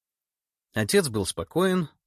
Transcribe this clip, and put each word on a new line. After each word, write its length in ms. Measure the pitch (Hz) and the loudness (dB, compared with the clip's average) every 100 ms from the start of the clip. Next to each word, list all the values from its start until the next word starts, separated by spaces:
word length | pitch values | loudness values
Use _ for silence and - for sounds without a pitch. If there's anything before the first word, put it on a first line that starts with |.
| _ _ _ _ _ _ _ | _ _ _ _ _ _ _
Отец 360 | - 104 202 156 | -4 2 2 2
был 160 | 107 95 | -2 -4
спокоен, 640 | - 82 160 190 185 160 - | -6 -4 0 2 0 -2 -8